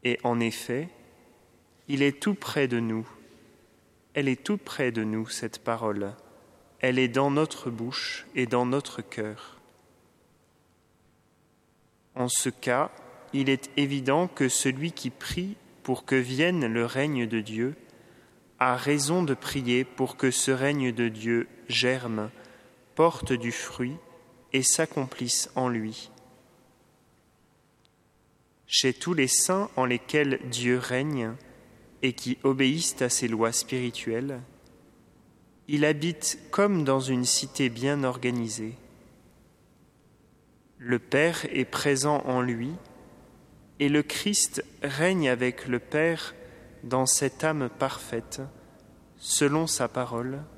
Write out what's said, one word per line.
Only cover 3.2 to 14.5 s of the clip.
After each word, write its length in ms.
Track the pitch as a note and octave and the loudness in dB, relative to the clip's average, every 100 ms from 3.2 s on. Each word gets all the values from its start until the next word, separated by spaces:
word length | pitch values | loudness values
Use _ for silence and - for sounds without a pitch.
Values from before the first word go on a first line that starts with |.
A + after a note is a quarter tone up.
| - - - - _ _ _ _ _ | -20 -20 -20 -20 _ _ _ _ _
Elle 140 | - C#3 | -2 0
est 160 | B2 | 0
tout 140 | - G#3 | 0 -2
près 340 | - - C3 | -2 -2 0
de 120 | A2+ | 0
nous, 240 | A2 A2 A2 | -2 -2 -4
cette 360 | - A2+ - | -6 -8 -8
parole. 500 | - A2+ A2+ G2+ G2+ - - - - - _ _ | -4 -2 -2 -4 -6 -10 -20 -20 -20 -20 _ _
Elle 200 | C3 B2+ | 2 4
est 80 | B2+ | 2
dans 240 | A#2+ C#3 | 4 2
notre 400 | C#3 D#3 - - | 4 0 -2 -8
bouche 560 | A#2 A#2 C3 - - - - | -6 -6 -6 -6 -8 -8 -2
et 100 | B2 | 0
dans 220 | B2 B2 | 2 2
notre 340 | C3+ - - | 0 -2 -10
cœur. 560 | A2+ - G#2+ G#2 - - _ _ _ _ _ _ _ _ _ _ _ _ _ _ _ _ _ _ _ _ _ _ _ _ _ | -10 -8 -8 -8 -16 -20 _ _ _ _ _ _ _ _ _ _ _ _ _ _ _ _ _ _ _ _ _ _ _ _ _
En 140 | C3 B2 | -4 -2
ce 200 | - C3 | 0 -2
cas, 420 | - - B2 D3+ - - - - | -4 0 2 0 -4 -20 -20 -6
il 160 | C#3 C3+ | 0 2
est 220 | C3+ - - | 2 0 -2
évident 500 | C#3+ C#3 B2+ C#3+ F3+ | 0 0 2 2 2
que 200 | - | 0
celui 440 | C3 | 0